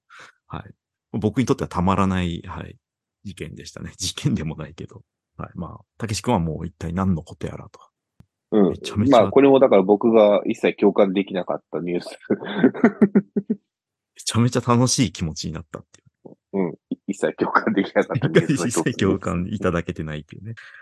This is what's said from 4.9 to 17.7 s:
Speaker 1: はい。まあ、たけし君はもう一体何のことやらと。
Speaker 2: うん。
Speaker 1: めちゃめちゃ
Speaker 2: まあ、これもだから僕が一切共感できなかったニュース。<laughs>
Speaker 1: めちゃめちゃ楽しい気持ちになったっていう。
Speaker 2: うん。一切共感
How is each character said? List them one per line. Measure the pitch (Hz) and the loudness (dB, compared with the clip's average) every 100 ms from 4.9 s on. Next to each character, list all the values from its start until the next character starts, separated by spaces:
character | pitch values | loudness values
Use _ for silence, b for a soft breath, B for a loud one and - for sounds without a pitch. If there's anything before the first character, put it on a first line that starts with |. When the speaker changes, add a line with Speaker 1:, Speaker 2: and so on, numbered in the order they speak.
| - _ _ _ - | -20 _ _ _ -16
Speaker 1:
は | 78 | -14
い。 | - | -12
ま | 82 82 | -14 -14
あ、 | _ - | _ -12
た | 110 | -8
け | 107 | -6
し | |
君 | 120 | -2
は | 107 | 0
も | 82 78 | -2 -6
う | 85 | -10
一 | |
体 | - 85 | -10 -6
何 | 90 95 82 | -2 0 -2
の | |
こ | - - | -6 -12
と | 80 | -12
や | - | -12
ら | - | -18
と。 | - - _ _ _ _ _ _ | -20 -20 _ _ _ _ _ _
Speaker 2:
う | 107 90 | 2 4
ん。 | |
Speaker 1:
め | - | 2
ち | - | 0
ゃ | 95 | 0
め | 123 | 6
ち | |
ゃ | 120 | 6
Speaker 2:
ま | 98 | 6
あ、 | |
こ | 135 | 6
れ | 139 | 6
も | 135 | 6
だ | 135 | 6
か | 101 | 4
ら | |
僕 | 95 104 117 | 4 4 4
が | 113 104 101 - | 6 6 4 0
一 | 113 | -2
切 | 92 - | -2 2
共 | 139 | 2
感 | - 98 | 4 2
で | 95 95 | 2 -2
き | |
な | 95 | -4
か | - 73 | -4 -6
っ | _ | _
た | 78 | -8
ニ | 87 | -6
ュ | 87 | -6
ー | |
ス。 | - | -8
<laughs> | - - - - 202 254 - 214 - 208 196 - 202 202 | -10 -4 -4 -4 0 2 4 2 4 2 2 0 -4 -6
Speaker 1:
め | 208 _ _ _ _ _ - | -8 _ _ _ _ _ -14
ち | - 113 | -4 0
ゃ | |
め | 120 | 0
ち | 123 | 0
ゃ | |
楽 | 123 120 127 | 2 2 2
し | - 101 | 2 -2
い | |
気 | - | -2
持 | 80 | -6
ち | 80 85 | -6 -10
に | |
な | 80 | -10
っ | - | -12
た | - | -16
っ | - | -16
て | _ | _
い | _ _ - | _ _ -20
う。 | - _ | -20 _
Speaker 2:
う | 98 90 | -4 -4
ん。 | - _ - - | -6 _ -10 -8
一 | - | -4
切 | 78 - | -4 -2
共 | 95 | -2
感 | - - | 0 0